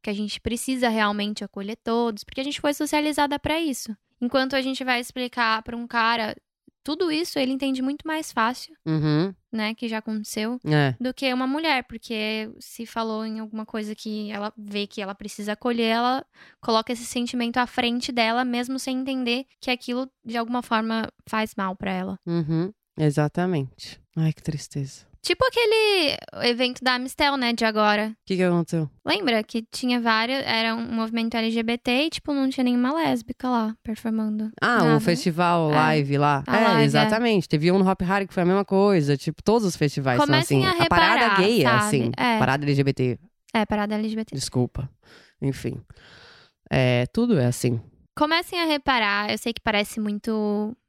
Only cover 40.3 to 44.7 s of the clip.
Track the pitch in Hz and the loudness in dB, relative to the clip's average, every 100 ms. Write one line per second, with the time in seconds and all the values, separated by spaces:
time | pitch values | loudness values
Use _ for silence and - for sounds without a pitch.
40.3 | 302 339 139 370 349 339 240 320 233 233 | 4 4 2 4 2 4 4 6 4 4
41.3 | 196 185 233 127 220 208 147 117 117 247 | 4 4 4 4 4 2 0 0 0 0
42.3 | 220 127 139 143 139 139 131 127 117 - | 2 2 2 2 2 2 2 -2 -2 -10
43.3 | _ _ 226 214 214 208 214 214 220 220 | _ _ -2 0 -2 -2 -2 -4 -4 -6
44.3 | 139 - 127 123 | -6 -2 0 -2